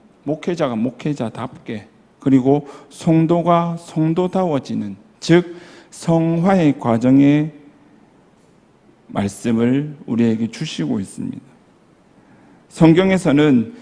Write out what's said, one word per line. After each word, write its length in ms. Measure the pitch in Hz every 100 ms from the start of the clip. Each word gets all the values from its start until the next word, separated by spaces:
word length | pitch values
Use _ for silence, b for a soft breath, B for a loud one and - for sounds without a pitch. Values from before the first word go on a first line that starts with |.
| _ _
목회자가 520 | 139 147 - 170 139 113
목회자답게 1120 | 123 - 156 143 113 - 127 - - 107 - _ _ _
그리고 480 | 139 135 131 143 143 B B
성도가 880 | - 175 160 160 175 165 170 170 165
성도다워지는, 1200 | - 160 156 165 180 190 180 139 - 110 104 98 _ _
즉 380 | - 170 175 B B B B
성화의 880 | - - 165 165 170 185 190 156 139
과정의 880 | 117 113 123 135 143 147 156 - - _ _ _ _ _ _ _ _ _ _ _ _ _ _
말씀을 840 | - 101 - 117 113 120 135 151 147 -
우리에게 440 | 117 117 110 113
주시고 480 | - 156 - - 110
있습니다. 460 | - - - - _ _ _ _ _ _ _ b b b b b b
성경에서는 1080 | - 165 165 190 185 170 143 151 127 110 B